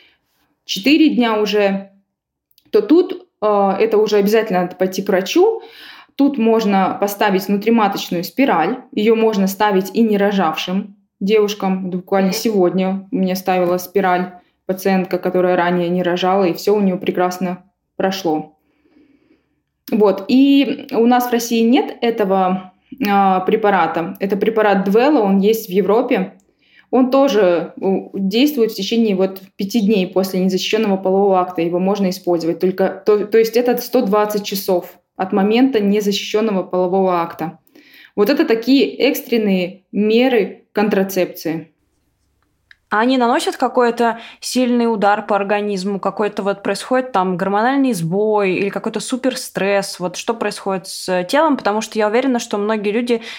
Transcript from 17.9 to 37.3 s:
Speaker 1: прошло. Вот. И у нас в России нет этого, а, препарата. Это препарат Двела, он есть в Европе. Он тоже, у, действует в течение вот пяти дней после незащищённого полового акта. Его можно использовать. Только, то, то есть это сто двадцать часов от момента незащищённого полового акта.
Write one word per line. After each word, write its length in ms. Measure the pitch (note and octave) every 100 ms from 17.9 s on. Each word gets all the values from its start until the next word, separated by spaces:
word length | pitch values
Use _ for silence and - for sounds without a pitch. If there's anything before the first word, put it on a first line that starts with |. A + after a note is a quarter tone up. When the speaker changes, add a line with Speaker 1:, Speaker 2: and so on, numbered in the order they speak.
| -
Speaker 1:
прошло. 580 | F#3+ F#3+ F3 D#3 D#3 _ _ _ _ _ _ _ _ _ _ _ _ _ -
Вот. 340 | G#3 G#3 G3 -
И 600 | B3+ C#4 C#4 C4+ - -
у 140 | G#3+ A#3
нас 220 | B3 B3
в 40 |
России 300 | A#3 A#3 A3+
нет 360 | A3+ C#4 - -
этого, 720 | A#3 A3+ G3+ F#3+ F#3 F#3+ - _ _ - G#3
а, 340 | G3+ G3 F#3
препарата. 760 | F#3 A3 G#3 F#3+ D#3+ E3+ F3 -
Это 180 | G3 G3+
препарат 460 | A3 A3 G#3+ G3 G3
Двела, 340 | G#3 C4+ D4
он 180 | G3+ G3
есть 280 | G3+ A3 -
в 40 |
Европе. 600 | F#3 F#3 A3 B3 A3+ F3+ - _ _ _ _ _
Он 200 | B3 B3+
тоже, 600 | C4+ C#4 G#3 F#3 E3+ F3+ -
у, 320 | F#3 F#3+ - G3
действует 540 | F#3+ A3 D4 A#3+ A3
в 40 | -
течение 400 | G3 A#3 A3 F#3
вот 260 | F#3+ F#3+ - -
пяти 240 | G3 A#3+
дней 260 | G3+ G#3+ F3+
после 320 | F3+ F#3+ F#3
незащищённого 580 | F#3 F#3 - A3 G#3+ F#3+
полового 420 | F#3+ G3 G3+ F#3
акта. 220 | F3+ -
Его 160 | E3 F3
можно 320 | F#3+ G3+ F#3+
использовать. 500 | F#3 - F3 D#3+ E3+
Только, 440 | F#3 F#3+ F#3+ - -
то, 220 | G#3 G3+
то 100 | A3+
есть 200 | A3 A#3+
это 200 | B3 A#3+
сто 240 | - C4
двадцать 420 | G3+ G#3 G#3+ G#3 G3
часов 520 | G3 - F3+ - - _ -
от 160 | F#3+
момента 460 | G3+ G3 A#3 C4+ A3+
незащищённого 840 | G3+ G#3 G3+ G3+ - G#3 A3 F#3+
полового 580 | F3+ F#3 F3+ F#3+ F#3 F3
акта. 380 | E3